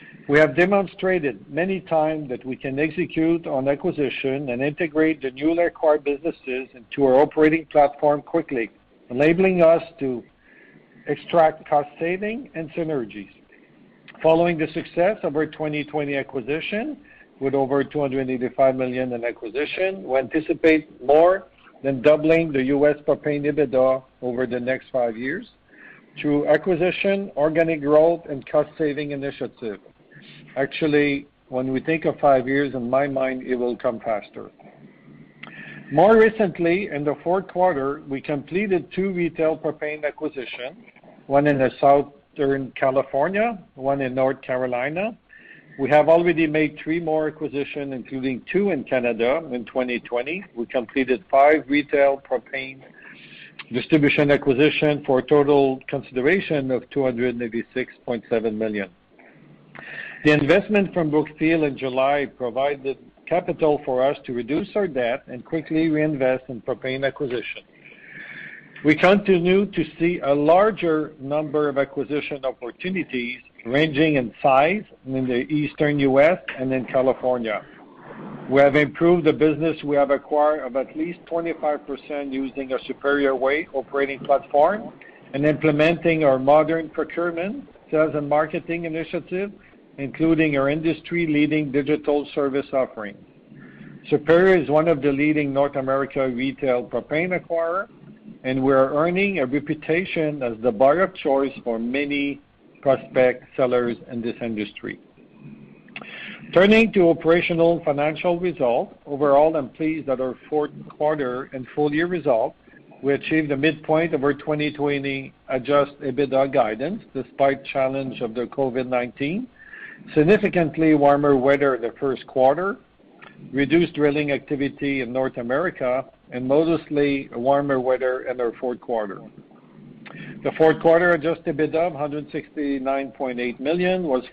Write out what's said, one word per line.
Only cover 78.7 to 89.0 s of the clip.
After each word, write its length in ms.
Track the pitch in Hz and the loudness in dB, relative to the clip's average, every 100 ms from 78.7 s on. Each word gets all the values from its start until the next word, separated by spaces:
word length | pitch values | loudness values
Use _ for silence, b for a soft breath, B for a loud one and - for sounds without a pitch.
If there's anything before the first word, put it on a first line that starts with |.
| 143 | 6
improved 500 | 147 147 170 175 156 | 0 2 4 4 4
the 60 | |
business 500 | 139 156 147 160 156 | 4 2 2 -2 -4
we 120 | 147 143 | 0 2
have 160 | 135 | 2
acquired 540 | 139 - 151 151 151 131 | 0 0 2 2 0 -4
of 80 | 131 | -6
at 200 | 127 151 | -6 -6
least 220 | 170 170 - | -8 -8 -8
twenty-five 640 | 170 170 160 156 147 - | -6 -4 -4 -4 -4 -8
percent 460 | 135 - 147 143 | -12 -10 -8 -6
using 400 | 131 135 139 131 | -6 -6 -8 -6
a 60 | 127 - | -6 -6
Superior 500 | 127 139 143 139 131 | -4 0 2 2 2
Way 320 | 131 151 - | 0 0 -4
operating 460 | 135 - 139 135 139 | -8 -4 -4 -2 -4
platform 720 | 147 139 - 143 160 208 240 - B B B | 0 0 2 2 4 2 -8 -18 B B B
and 120 | 135 151 | 0 0
implementing 800 | 147 156 147 156 165 170 160 147 | 2 2 4 2 2 0 2 2
our 120 | 131 | 2
modern 520 | 135 151 151 165 156 | 4 4 4 -2 -4
procurement, 800 | - 151 - 175 165 185 277 - - - | -6 -6 -4 -4 -4 -8 -10 -16 -20 -2
sales, 260 | 156 156 147 | 0 2 0
and 120 | 143 | 0
marketing 560 | 147 156 170 - 170 | 0 0 -4 -6 -8
initiative, 680 | 170 160 | -6 -8